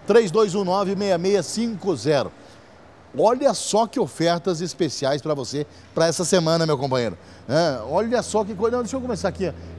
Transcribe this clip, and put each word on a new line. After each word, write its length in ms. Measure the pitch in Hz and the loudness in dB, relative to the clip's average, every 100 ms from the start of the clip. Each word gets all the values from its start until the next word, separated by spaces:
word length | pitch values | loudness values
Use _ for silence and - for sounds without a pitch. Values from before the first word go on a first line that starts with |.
| - | 2
três 240 | 208 220 | 4 4
dois 240 | 190 214 | 2 2
um 80 | 185 | 0
nove, 320 | 185 185 196 | 0 0 0
meia 220 | 196 202 175 | -2 0 0
meia 260 | 185 202 | 2 0
cinco 540 | 156 - 233 202 185 147 | 0 -4 -4 -4 -4 -2
zero. 340 | 120 143 98 - - - - - - - - 123 | 0 0 0 -6 -20 -20 -20 -20 -20 -20 -10 0
Olha 340 | 185 254 277 | 2 4 2
só 340 | 196 - 208 226 | 0 0 0 0
que 100 | - | 0
ofertas 600 | 175 - 165 170 190 165 | -4 0 0 2 0 -4
especiais 600 | 175 - 160 - 131 143 | -4 -2 -4 -2 -2 -2
pra 140 | 156 | -2
você, 320 | 147 120 139 147 - - | -4 -4 -6 -8 -12 -8
pra 140 | - 165 | 0 2
essa 180 | 156 | 2
semana, 400 | 175 190 160 165 | 2 2 4 2
meu 140 | 160 147 | 2 0
companheiro. 400 | 135 131 117 85 - - - | 0 0 -2 -4 -12 -16 -2
É, 320 | 143 175 127 110 | 2 2 0 -2
olha 340 | 160 226 240 | -2 0 0
só 220 | 175 208 | 0 -2
que 100 | 202 | -2
coisa. 220 | 196 226 247 | -2 -2 -2
Não, 80 | |
deixa 120 | 240 262 | -4 -6
eu 40 | |
começar 260 | 247 202 196 | -6 -4 -4
aqui, 220 | - 185 | -2 -4
ó. 40 | - - | -6 -12